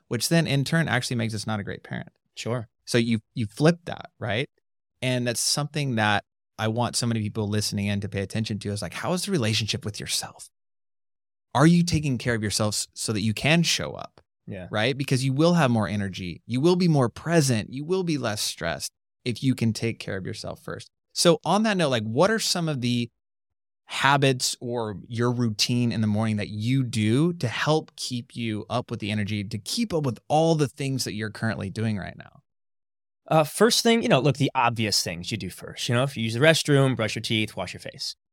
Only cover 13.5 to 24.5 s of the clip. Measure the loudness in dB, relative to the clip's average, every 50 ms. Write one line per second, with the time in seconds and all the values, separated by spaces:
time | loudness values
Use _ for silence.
13.5 | 4 4 4 4 2 -2 -2 -6 -8 -10 -12 -14 _ -20 _ _ _ _ _ -14
14.5 | -14 -14 -10 -6 -2 0 0 0 0 -2 -2 0 0 0 2 0 2 4 4 6
15.5 | 6 6 4 4 4 4 2 0 0 -2 -2 -4 -6 -6 -8 -8 -10 -10 _ -6
16.5 | -2 2 4 4 4 4 4 4 4 4 4 2 0 -4 -4 0 2 4 4 4
17.5 | 2 0 -2 -4 -8 -8 -6 -4 -2 -2 -2 -2 -2 -2 -2 -4 -4 -2 -4 -6
18.5 | -6 -6 -6 -6 -6 -6 -8 -10 _ _ _ _ _ _ -6 -6 -6 -2 0 0
19.5 | 0 2 0 -2 0 0 -2 -4 -4 -6 -8 -8 -8 -8 -8 -8 -10 -10 -10 -10
20.5 | -12 -12 -12 -12 -12 -12 -12 -16 _ _ _ _ -4 0 4 4 4 2 2 0
21.5 | 0 2 2 0 0 0 0 0 0 0 -2 -2 0 2 2 2 2 0 -2 -2
22.5 | -2 -2 -2 -2 -2 -2 -2 0 0 0 -2 -4 _ _ _ _ _ _ _ _
23.5 | _ _ _ _ _ _ _ -12 -4 2 4 4 4 6 4 4 2 2 -2 -4